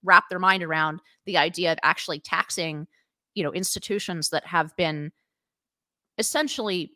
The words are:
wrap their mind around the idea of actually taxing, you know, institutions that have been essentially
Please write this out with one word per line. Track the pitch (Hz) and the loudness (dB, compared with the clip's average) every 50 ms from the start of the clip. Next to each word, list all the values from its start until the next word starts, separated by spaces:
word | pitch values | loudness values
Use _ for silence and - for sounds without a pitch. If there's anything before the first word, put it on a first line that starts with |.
| - | 4
wrap | 185 185 - - - | 8 8 8 8 4
their | 185 180 | -4 0
mind | 185 185 190 190 175 | 2 2 2 2 0
around | 160 160 160 156 156 156 175 - _ _ _ _ | -2 0 0 0 0 -2 -6 -12 _ _ _ _
the | - - 170 | -2 2 2
idea | 147 165 180 175 180 165 | 2 2 0 0 0 0
of | 160 - | 0 2
actually | - 151 165 - - - 160 147 | 2 2 2 2 -2 -6 -8 -8
taxing, | - - - - - - - - 170 160 156 151 156 - _ _ _ _ _ _ _ _ _ | -6 -4 -2 -2 -2 -2 -4 -6 -4 -6 -6 -8 -10 -12 _ _ _ _ _ _ _ _ _
you | 208 170 | -4 -4
know, | 143 - | -2 -2
institutions | 180 185 - - 190 - - 202 208 - - 180 165 151 - | -4 -4 -4 -6 -6 -4 -4 -4 -4 -4 -6 -6 -4 -4 -2
that | - 156 - | -2 -4 -4
have | - 175 170 156 156 - - | 0 0 0 0 0 -2 -2
been | 175 160 151 151 147 151 - _ _ _ _ _ _ _ _ _ _ _ _ _ _ _ _ _ _ _ _ - | -2 -2 0 -4 -8 -10 -12 _ _ _ _ _ _ _ _ _ _ _ _ _ _ _ _ _ _ _ _ -4
essentially | 220 - - 302 311 277 - - 220 214 190 180 156 - - | -4 -2 0 -2 -2 -2 -4 -4 -4 -2 -2 -4 -4 -6 -12